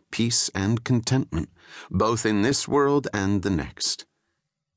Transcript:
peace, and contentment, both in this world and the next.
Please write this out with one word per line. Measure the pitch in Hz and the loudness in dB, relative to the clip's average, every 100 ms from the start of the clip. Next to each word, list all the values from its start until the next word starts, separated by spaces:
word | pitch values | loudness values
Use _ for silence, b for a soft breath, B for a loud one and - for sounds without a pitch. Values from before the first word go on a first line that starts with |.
| b | b
peace, | - 117 120 - 98 | -2 0 0 -2 -2
and | 98 117 | -2 -2
contentment, | - 123 117 131 - 82 - B B B B | 0 0 2 -2 -2 -6 -6 B B B B
both | - 110 117 110 | 0 2 2 2
in | 104 | 2
this | 110 139 - | 2 0 0
world | 143 139 143 127 | 2 4 2 0
and | 104 98 101 | -2 0 0
the | 101 | 0
next. | 85 - - - - - _ _ _ _ _ _ | -2 -2 -6 -6 -6 -10 _ _ _ _ _ _